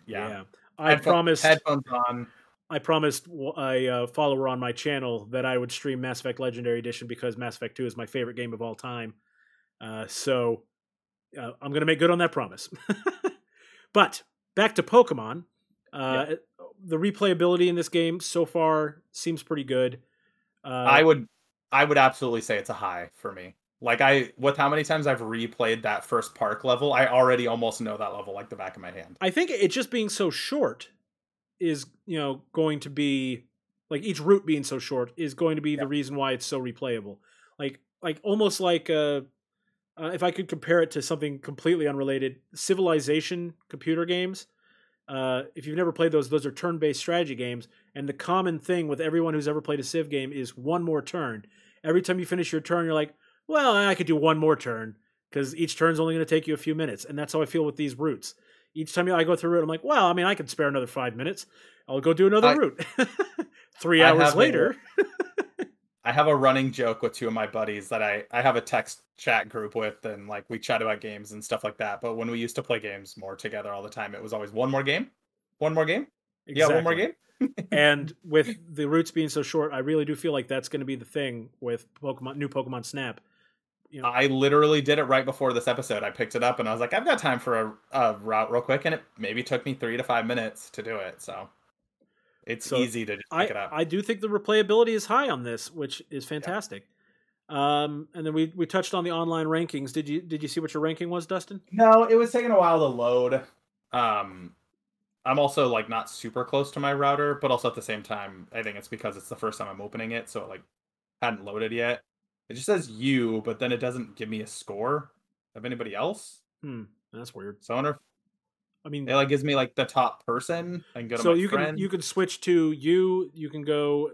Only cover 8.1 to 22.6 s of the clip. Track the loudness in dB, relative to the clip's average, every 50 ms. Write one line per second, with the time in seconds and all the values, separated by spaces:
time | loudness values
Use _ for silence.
8.1 | -6 -6 -6 -6 -6 -8 -8 -8 -8 -8 -8 -8 -8 -10 -10 -10 -10 -10 -10 -10
9.1 | -12 _ _ _ _ _ _ _ _ _ _ _ _ _ -14 -12 -10 -10 -10 -10
10.1 | -10 -6 -2 0 0 0 0 0 -2 -4 -6 _ _ _ _ _ _ _ _ _
11.1 | _ _ _ _ -16 -14 -14 -14 -12 -12 -8 -4 -2 0 2 2 4 4 4 4
12.1 | 4 4 2 0 0 -2 -6 -6 -8 -12 -16 -16 -18 -10 -6 -6 -6 -4 -4 -6
13.1 | -4 -4 -4 -6 -6 -8 _ _ _ _ _ _ -20 -20 _ _ 4 6 6 6
14.1 | 4 -2 -16 _ _ _ _ _ _ 2 2 2 2 0 0 6 8 6 6 6
15.1 | 4 -6 -6 -8 -10 -10 -12 _ _ _ _ _ _ _ _ _ -10 -6 -2 0
16.1 | 0 0 0 -2 -4 -6 -8 _ _ -20 -20 -20 -20 _ -8 -4 -2 0 0 0
17.1 | 0 2 2 2 2 4 4 4 4 4 4 4 2 0 -2 0 0 0 0 0
18.1 | -2 -4 -6 -4 -2 -2 -2 0 0 2 2 4 4 2 0 -2 -4 -10 _ _
19.1 | -16 -8 -6 -6 -6 -6 -6 -6 -6 -4 -4 0 0 2 2 0 0 -6 _ _
20.1 | _ _ _ _ _ _ _ _ _ _ -12 -8 -6 0 4 6 8 8 10 8
21.1 | 6 6 2 -6 _ _ _ _ _ _ _ _ 4 4 6 6 8 8 8 6
22.1 | 6 2 -2 -2 -2 -2 -2 -2 -2 -2